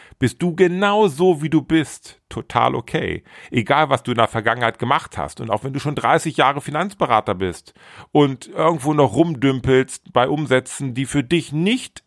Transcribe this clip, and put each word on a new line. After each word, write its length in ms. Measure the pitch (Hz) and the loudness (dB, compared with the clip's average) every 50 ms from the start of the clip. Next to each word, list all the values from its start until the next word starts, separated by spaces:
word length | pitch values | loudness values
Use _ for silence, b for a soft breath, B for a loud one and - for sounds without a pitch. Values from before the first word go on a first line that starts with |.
| B B B - | B B B -2
bist 220 | 180 180 - - 170 | -2 -2 0 -2 -4
du 120 | 180 165 | -2 2
genau 540 | 170 185 175 175 185 202 202 202 208 214 196 | 2 2 2 2 2 0 2 2 4 2 2
so, 340 | 135 139 180 185 175 147 151 | 2 2 2 2 2 2 0
wie 80 | 156 | 0
du 120 | 151 156 131 | 0 0 2
bist, 580 | - 156 160 147 - - - - - - _ _ - | 2 2 0 0 0 -6 -16 -20 -20 -20 _ _ -14
total 460 | - - - - - 120 120 123 131 | -12 -12 -10 -4 0 2 2 2 0
okay. 480 | 131 120 - - 160 - 90 82 85 B B B B B B | -2 -4 -6 -4 -4 -4 -4 -6 -8 B B B B B B
Egal, 400 | - - 220 - 139 143 156 139 | -4 -2 0 2 2 2 2 2
was 120 | 139 123 - | 0 -2 -2
du 100 | - 123 | -2 0
in 40 | |
der 120 | 117 113 107 | 2 2 2
Vergangenheit 500 | - 117 107 117 113 123 120 113 113 - | 0 -2 -2 -2 0 0 0 -2 -2 -2
gemacht 400 | - 120 139 160 - - - - | -2 -2 -2 -2 -2 -6 -8 -8
hast 220 | 76 71 - - | -8 -8 -8 -10
und 100 | 120 113 | -6 -4
auch 140 | 104 107 - | -4 -4 -4
wenn 80 | 135 135 | -6 -8
du 80 | 139 | -6
schon 140 | - 143 147 | -6 -6 -4
dreißig 420 | - - 123 143 160 - 165 131 | -2 0 0 0 0 0 -2 0
Jahre 240 | - 147 131 143 143 | 0 2 2 0 -2
Finanzberater 720 | - - 139 151 180 208 - - 165 131 120 107 107 - 101 | -4 -6 -6 -6 -6 -6 -4 -4 -2 2 2 2 2 0 -2
bist 400 | 90 95 92 87 - - _ B B B B B B B B - | -4 -4 -4 -6 -8 -14 _ B B B B B B B B 2
und 360 | 151 147 139 135 123 - - | 4 4 4 2 -4 -12 -10
irgendwo 460 | - - 160 160 175 156 123 147 151 | -4 0 0 0 0 0 0 0 2
noch 200 | 151 143 127 98 | 4 2 4 4
rumdümpelst 1000 | 131 165 170 160 120 113 139 135 131 104 127 131 131 131 - - - _ - - | 2 0 0 0 0 0 0 0 0 0 2 4 4 2 0 -4 -16 _ -4 0
bei 160 | 123 123 131 | 0 0 2
Umsätzen, 680 | 151 147 156 131 131 127 127 - - - 139 135 120 | 0 -2 0 2 2 2 2 -2 -8 -8 -8 -6 -6
die 120 | 123 139 | -6 -6
für 160 | 123 - 143 131 | -2 -2 -2 0
dich 300 | 120 170 170 143 - 143 | 0 0 -2 -2 -2 -4
nicht 500 | 151 170 196 233 254 - - _ - - | -2 0 0 -2 -2 -4 -10 _ -20 -20